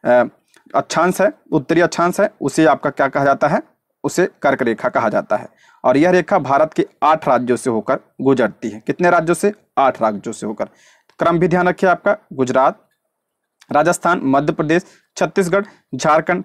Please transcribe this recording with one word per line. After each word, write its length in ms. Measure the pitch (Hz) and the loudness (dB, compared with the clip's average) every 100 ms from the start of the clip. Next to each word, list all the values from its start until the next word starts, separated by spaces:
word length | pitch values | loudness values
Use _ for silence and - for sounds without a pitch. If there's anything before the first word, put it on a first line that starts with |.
अ, 200 | 120 123 120 _ _ _ _ | 0 2 0 _ _ _ _
अक्षांश 460 | 135 - 165 175 180 | -6 -2 -2 0 0
है, 120 | 190 - - | -2 -2 -4
उत्तरी 280 | 156 131 170 | -4 0 0
अक्षांश 400 | 165 - 175 180 | 0 0 -2 0
है, 140 | 208 - | -2 -2
उसे 260 | 139 - 160 | -6 2 2
आपका 240 | 131 147 | 2 -2
क्या 180 | - 139 | -2 -2
कहा 160 | 143 | 0
जाता 240 | 139 135 147 | 0 2 0
है? 140 | 165 - _ _ _ | -2 -6 _ _ _
उसे 240 | 147 - 185 - | -6 -2 -2 0
कर्क 200 | 143 135 | -2 0
रेखा 260 | 117 110 127 | -2 -2 -2
कहा 200 | 135 113 | -2 0
जाता 280 | 101 - 104 | -2 -2 -6
है। 120 | - _ _ _ | -6 _ _ _
और 120 | 131 131 | 0 2
यह 140 | 175 | 4
रेखा 280 | 180 156 196 | 2 2 -2
भारत 340 | 131 139 156 | 0 0 0
के 160 | - - - | -2 -4 0
आठ 260 | 143 160 151 | 0 2 2
राज्यों 280 | 123 123 117 | 0 0 -2
से 140 | 131 | -2
होकर 280 | 113 104 143 _ - | -4 -4 -6 _ -4
गुजरती 500 | 135 131 110 - 113 | 0 2 0 -4 -12
है। 120 | 104 - | -10 -8
कितने 240 | - 180 | -2 2
राज्यों 240 | 143 165 | 2 0
से? 180 | 175 202 208 _ - | -2 -2 -4 _ 0
आठ 240 | 135 - | 0 2
राज्यों 300 | 110 101 117 | -2 -4 -10
से 140 | 107 107 | -10 -10
होकर। 180 | 110 107 _ _ _ _ - | -8 -10 _ _ _ _ -2
क्रम 200 | 165 170 | 0 2
भी 100 | 180 | 2
ध्यान 200 | 180 180 | 2 0
रखिए 220 | - 185 | 0 0
आपका, 260 | 175 202 196 - | 0 0 -2 -6
गुजरात, 560 | 135 127 127 135 - _ _ _ _ _ _ _ _ - | -4 0 2 2 -2 _ _ _ _ _ _ _ _ -4
राजस्थान, 480 | 139 160 175 170 175 | 0 0 0 0 -2
मध्य 280 | 135 135 151 | 0 0 0
प्रदेश, 320 | - 151 170 - _ _ - | -4 0 -2 -2 _ _ -6
छत्तीसगढ़, 480 | 170 - 180 202 202 _ - | -4 -2 0 -2 -4 _ -14
झारखंड, 500 | 131 156 156 156 180 | -4 0 0 0 -4